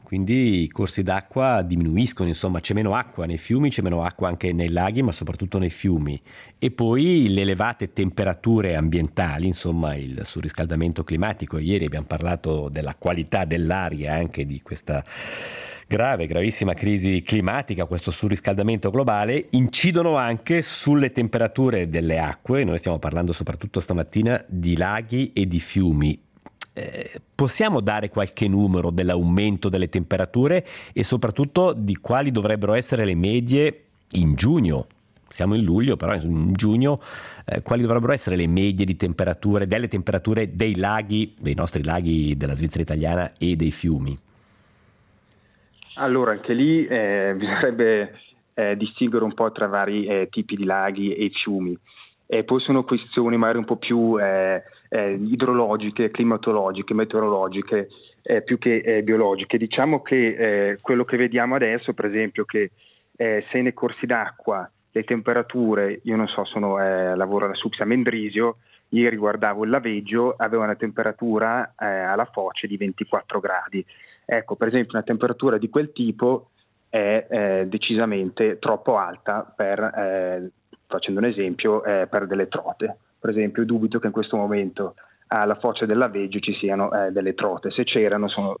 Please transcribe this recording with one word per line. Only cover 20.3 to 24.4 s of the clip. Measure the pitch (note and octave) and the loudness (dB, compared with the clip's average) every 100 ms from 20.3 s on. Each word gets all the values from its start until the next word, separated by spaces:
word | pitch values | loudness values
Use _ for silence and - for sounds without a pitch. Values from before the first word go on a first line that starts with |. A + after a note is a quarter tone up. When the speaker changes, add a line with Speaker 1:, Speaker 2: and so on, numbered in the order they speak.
| A#2 - E3+ | -2 0 0
Speaker 1:
sulle | D3+ - - D3 C3+ | 0 -4 2 4 4
temperature | B2 A2+ A#2 A2+ - C3 G2+ F2 | 2 0 2 0 2 2 2 0
delle | E2 E2 D#2+ | 0 0 0
acque. | D#2 - - C3 | -2 -4 0 0
Noi | A#2 E2+ | 2 0
stiamo | - E2 | 0 -2
parlando | - D#2+ F2 | -2 -2 -2
soprattutto | E2 D#2+ - G#2 - | -2 -6 -8 -4 -4
stamattina | - F2 D#2+ G#2 A2+ B2 | -2 -2 0 0 2 0